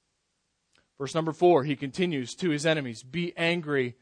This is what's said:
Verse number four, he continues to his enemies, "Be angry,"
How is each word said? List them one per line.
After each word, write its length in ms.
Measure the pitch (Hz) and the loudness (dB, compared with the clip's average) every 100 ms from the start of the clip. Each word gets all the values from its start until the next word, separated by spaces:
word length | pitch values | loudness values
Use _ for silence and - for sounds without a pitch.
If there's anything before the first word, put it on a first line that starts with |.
| _ _ _ _ _ _ _ _ _ - | _ _ _ _ _ _ _ _ _ -12
Verse 180 | 135 | -6
number 180 | 160 160 | -4 -4
four, 320 | 147 180 160 | 4 6 6
he 100 | 151 | 4
continues 600 | 139 139 127 175 143 120 | -2 -4 -2 -2 -2 -6
to 160 | - 185 | -4 -2
his 140 | 147 | 0
enemies, 380 | 160 156 131 113 | 0 0 -2 -10
"Be 340 | 127 165 175 - | -8 -6 -4 -2
angry," 600 | 165 175 151 139 123 - | -2 -2 0 -2 -2 -6